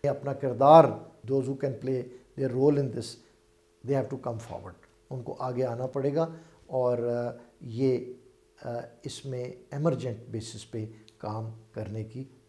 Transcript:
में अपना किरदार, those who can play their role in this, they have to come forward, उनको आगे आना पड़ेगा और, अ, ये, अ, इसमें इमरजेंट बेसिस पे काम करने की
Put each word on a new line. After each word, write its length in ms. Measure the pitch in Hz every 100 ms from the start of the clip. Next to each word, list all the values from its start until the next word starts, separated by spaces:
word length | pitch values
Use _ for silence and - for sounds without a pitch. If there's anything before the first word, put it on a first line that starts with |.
में 60 | 143
अपना 220 | 143 139
किरदार, 760 | 135 135 120 135 160 135 107 - - 110
those 180 | 135
who 120 | 127 135
can 160 | 139 120
play 180 | 131 127 - - - -
their 140 | 131
role 220 | 123 143
in 120 | 143 135
this, 180 | 117 110 - - _ _ _ _ _ 117
they 80 |
have 140 | 135 -
to 80 | 135
come 220 | 120 113
forward, 360 | - - 95 - - _ _
उनको 220 | 131 117
आगे 300 | - 127 123
आना 240 | 127 117 131
पड़ेगा 500 | 143 139 147 165 165 - - -
और, 340 | 131 123 120
अ, 380 | 120 120 120 117 - _
ये, 560 | 123 113 135 123 - - - _ _ _
अ, 200 | 120 117 117 -
इसमें 500 | 135 - 139 127 123 - -
इमरजेंट 540 | 139 160 123 123 110 -
बेसिस 340 | 113 110 107
पे 180 | - 113 107 - - _
काम 320 | 107 110 113 113 -
करने 300 | 117 104 110
की 180 | 110 123 135 -